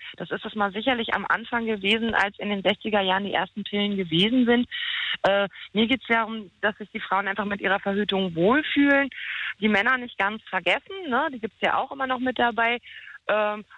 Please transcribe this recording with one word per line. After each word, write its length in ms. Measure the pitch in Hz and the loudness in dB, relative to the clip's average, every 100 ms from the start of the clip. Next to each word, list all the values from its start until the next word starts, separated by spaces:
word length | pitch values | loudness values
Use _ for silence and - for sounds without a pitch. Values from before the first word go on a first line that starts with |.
| - - | -14 -12
Das 140 | 170 | -8
ist 140 | - | -8
es 100 | 220 | -6
mal 180 | 214 202 | -2 -2
sicherlich 420 | 185 220 247 226 | -2 -2 0 0
am 120 | - 190 | -2 0
Anfang 380 | 185 226 233 226 | -2 -2 -4 -2
gewesen, 480 | 214 196 220 226 | -2 2 2 2
als 220 | 208 196 - | 0 0 -2
in 100 | 202 | -4
den 140 | 202 | 0
sechziger 380 | 185 202 220 208 | 0 0 0 0
Jahren 220 | 190 190 | 2 0
die 100 | 196 | 0
ersten 300 | - 190 - | -2 -4 -6
Pillen 320 | 196 202 202 196 | -6 -2 0 -2
gewesen 500 | 175 160 208 254 240 | 0 2 4 4 4
sind. 200 | 240 240 - - - - - | 4 2 -4 -6 -4 -4 0
Äh, 240 | - 202 196 - - | 2 2 0 -4 -6
mir 140 | 196 226 | 0 2
geht's 220 | 262 - | 2 0
ja 80 | 233 | 0
darum, 300 | 220 226 196 _ | 0 -4 -10 _
dass 140 | 208 208 | -4 -4
sich 120 | 208 | -8
die 100 | 214 | -8
Frauen 280 | - 190 196 | -2 0 0
einfach 160 | 196 | -2
mit 160 | 202 202 | -4 -2
ihrer 180 | 190 196 | 0 0
Verhütung 540 | 202 196 202 196 190 | 0 -2 0 0 0
wohlfühlen. 720 | 165 185 277 302 285 285 277 269 - - - - - | 2 4 4 2 4 6 4 2 -4 -10 -8 -8 -2
Die 80 | 214 | 2
Männer 300 | 196 226 262 | 4 4 0
nicht 180 | 240 - | -2 -2
ganz 240 | 196 214 - | -2 -2 -4
vergessen, 600 | 185 175 226 - 392 339 | -2 0 0 -2 -10 -2
ne? 200 | 240 311 | 0 0
Die 60 | 254 | -2
gibt's 200 | 214 - | -10 -2
ja 160 | 190 170 | 0 0
auch 160 | 254 | -2
immer 140 | 277 262 | -4 -2
noch 100 | 254 | -2
mit 200 | 254 240 | -2 0
dabei. 400 | 240 220 233 240 - - - - - | 0 2 0 0 -6 -18 -18 -10 -2
Ähm, 360 | 214 208 208 202 | 0 0 -2 -8